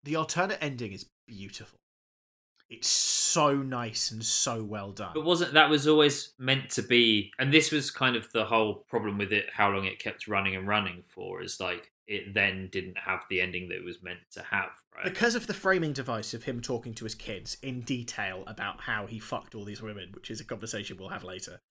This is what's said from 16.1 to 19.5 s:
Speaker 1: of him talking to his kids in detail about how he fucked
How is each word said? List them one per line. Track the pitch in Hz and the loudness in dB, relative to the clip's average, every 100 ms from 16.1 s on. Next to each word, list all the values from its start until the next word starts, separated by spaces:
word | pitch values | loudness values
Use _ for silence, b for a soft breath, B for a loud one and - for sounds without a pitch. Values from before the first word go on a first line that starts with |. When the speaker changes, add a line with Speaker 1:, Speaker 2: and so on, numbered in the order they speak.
| 113 104 | -6 -6
Speaker 1:
of | 117 | -8
him | - 120 | -8 -8
talking | 117 120 117 | -4 -6 -6
to | 110 | -10
his | 110 - | -10 -10
kids | - 98 - - | -10 -10 -10 -10
in | 135 127 | -8 -8
detail | 113 127 117 - 101 92 95 | -4 -4 -4 -6 -6 -6 -10
about | 107 101 - | -8 -8 -6
how | - 107 101 | -6 -6 -6
he | 110 | -10
fucked | - 123 - | -6 -8 -8